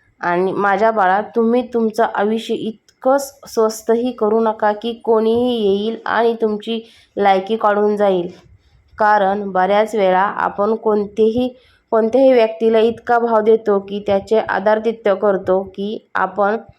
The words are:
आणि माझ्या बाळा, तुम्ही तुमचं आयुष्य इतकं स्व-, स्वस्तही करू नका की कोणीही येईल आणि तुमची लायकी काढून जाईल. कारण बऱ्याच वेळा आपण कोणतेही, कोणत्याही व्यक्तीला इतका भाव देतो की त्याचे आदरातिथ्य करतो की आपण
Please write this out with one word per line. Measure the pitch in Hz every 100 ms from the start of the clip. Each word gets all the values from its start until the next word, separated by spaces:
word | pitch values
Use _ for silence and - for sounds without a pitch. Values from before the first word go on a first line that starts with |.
| _ _
आणि | - 175 190
माझ्या | 175 202 196 220
बाळा, | 214 185 190
तुम्ही | 208 233 226 240 247
तुमचं | 233 226 214 226
आयुष्य | - 202 226 226
इतकं | 226 208 220 _ _ 262 277
स्व-, | 277 - -
स्वस्तही | - 220 220 - 233 254
करू | 240 208 220
नका | 226 214 214
की | 208 233
कोणीही | 233 - 226 220 233 247 240 202
येईल | 202 208 226 -
आणि | 202 233 233
तुमची | 220 214 214 226 226 _ _ -
लायकी | 202 190 190 220
काढून | 214 208 208 208
जाईल. | 202 185 175 - _ _ _ _ _ -
कारण | 208 208 190 202 202
बऱ्याच | 185 185 202 214
वेळा | 220 190 185
आपण | 202 - 180 190 202
कोणतेही, | 226 220 208 202 202 220 226 247 247 _ _ _
कोणत्याही | 226 220 247 269
व्यक्तीला | 254 220 220 226 226
इतका | 220 226 - 240
भाव | 233 226
देतो | 214 220 220 202
की | 196 202 208
त्याचे | 196 196 220
आदरातिथ्य | 208 190 196 214 226 226 214
करतो | 196 208 190 190 185
की | 196 190 202 220 _
आपण | 190 185 185 202 226 226